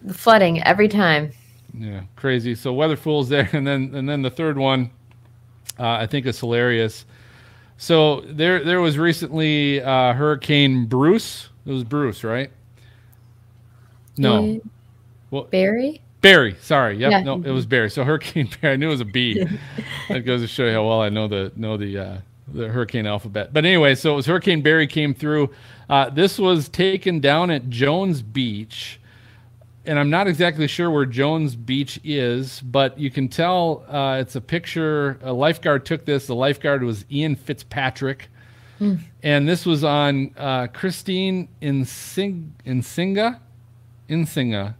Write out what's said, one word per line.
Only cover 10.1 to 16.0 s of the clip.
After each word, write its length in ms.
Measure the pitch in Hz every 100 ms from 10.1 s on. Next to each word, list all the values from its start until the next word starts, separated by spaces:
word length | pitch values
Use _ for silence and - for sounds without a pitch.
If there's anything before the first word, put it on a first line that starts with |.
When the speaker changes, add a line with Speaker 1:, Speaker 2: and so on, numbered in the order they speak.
Speaker 2:
Hurricane 720 | 120 151 147 - 147 143 131 113
Bruce. 640 | 127 147 220 - - - - -
It 60 |
was 120 | 135
Bruce, 400 | 117 147 139 98
right? 260 | 113 117 135 - - - - - - - _ - _ _ - - - - - -
No. 240 | 131 214
Speaker 1:
Mm. 180 | 214 220 - - _ - - - -
Speaker 2:
Well, 120 | 135
Speaker 1:
Barry? 580 | - 185 190 226 269 311